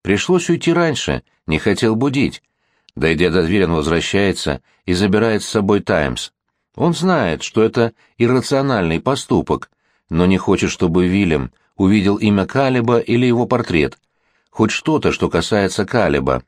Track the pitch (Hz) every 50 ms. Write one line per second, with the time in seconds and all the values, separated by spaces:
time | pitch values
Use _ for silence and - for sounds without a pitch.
0 | _ 87 101 101 - - 180 180 175 - 170 - - 170 165 175 170 160 139 -
1 | - - 69 60 _ _ _ _ _ - 78 76 - 107 98 - - 113 110 113
2 | 131 147 127 143 117 69 - - _ _ _ _ _ _ _ _ _ _ _ -
3 | 71 82 82 76 90 87 80 92 85 82 98 104 95 82 85 80 73 78 82 85
4 | - - - 98 101 98 87 - - - 69 64 _ _ _ _ _ - 90 90
5 | 104 101 95 107 113 113 110 101 - - - 110 101 95 104 101 90 - 101 82
6 | 73 65 64 - - - _ _ _ _ _ _ _ _ _ - 135 175 165 139
7 | 165 190 180 151 110 87 78 71 - - - 113 110 110 - 123 117 117 - _
8 | _ _ _ - 117 120 127 127 - - 143 135 139 139 131 104 90 80 80 85
9 | - 131 139 127 - - 131 90 69 - 78 67 - _ _ _ _ _ _ _
10 | _ _ 80 82 90 92 95 90 - - 95 87 104 87 - - 98 87 82 92
11 | 90 90 92 101 101 87 78 71 65 62 _ _ _ _ _ - 98 95 104 107
12 | 92 101 101 107 110 107 101 98 92 92 - 131 139 131 131 123 113 120 120 117
13 | - - 120 120 127 123 120 120 120 95 123 117 104 - 90 78 71 64 - _
14 | _ _ _ _ _ _ _ _ _ _ _ - 110 107 - - - - 156 143
15 | - - - - - 85 - 85 82 - 110 104 98 92 - - 101 - - 120
16 | 101 80 71 69 65 69 65 64 -